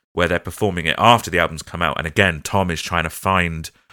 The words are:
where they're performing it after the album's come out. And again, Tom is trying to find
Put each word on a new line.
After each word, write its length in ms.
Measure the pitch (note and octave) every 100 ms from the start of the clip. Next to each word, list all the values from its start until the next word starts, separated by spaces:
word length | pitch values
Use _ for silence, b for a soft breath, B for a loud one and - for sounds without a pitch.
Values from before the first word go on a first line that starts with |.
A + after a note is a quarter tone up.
| _
where 140 | E2 E2+
they're 100 | F2
performing 460 | F#2 - G#2 F2 D#2+
it 100 | -
after 320 | A2 A#2 -
the 80 | E2+
album's 240 | E2 D#2
come 180 | - E2+
out. 160 | E2 -
And 80 | D#2+
again, 340 | F2 F#2+ D#2+
Tom 280 | - G2+ F2+
is 100 | D#2+
trying 220 | - E2+
to 60 | D#2+
find 600 | - G2 F#2+ E2+ D#2+ D#2 b b